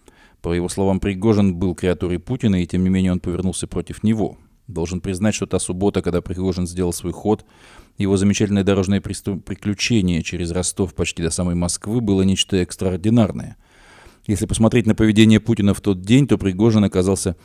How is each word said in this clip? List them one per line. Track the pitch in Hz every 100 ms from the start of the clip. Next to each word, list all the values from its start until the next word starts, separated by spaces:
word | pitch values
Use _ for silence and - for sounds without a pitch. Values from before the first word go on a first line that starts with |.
| _ _ _ _
По | 85
его | 87 90
словам, | - 98 95
Пригожин | 101 92 113 104 98 85
был | 95
креатурой | 82 92 85 87 87
Путина, | - 127 110 92
и | 87
тем | 90
не | 92
менее | 95 92
он | 90
повернулся | 92 87 92 - -
против | 92 - -
него. | 107 110 85 - _ _ -
Должен | 85 85 92
признать, | 95 90 107
что | - 98
та | 92
суббота, | - 92 101 95
когда | 87 85
Пригожин | - 87 92 90 87
сделал | 87 87
свой | - 90
ход, | - 104 107 - _ - - - -
его | 98 98
замечательное | 101 98 104 101
дорожное | 95 98 92 98
присту-, | 101 92 - 92
приключение | - 95 104 98 - 113 90 85
через | - 85 85
Ростов | 90 90 - 92
почти | - 87 -
до | 82
самой | - 90 87
Москвы | 87 - 104 120
было | 107 95
нечто | 95 92 - 95
экстраординарное. | 87 - 95 90 104 120 95 - - - _ _ - - - _
Если | - 98 110
посмотреть | 104 113 123 107
на |
поведение | 101 110 107 110 110
Путина | 113 107 101
в | 95
тот | 104 92
день, | 95 127 135
то | 101
Пригожин | 98 92 113 107
оказался | 98 95 92 95 95 87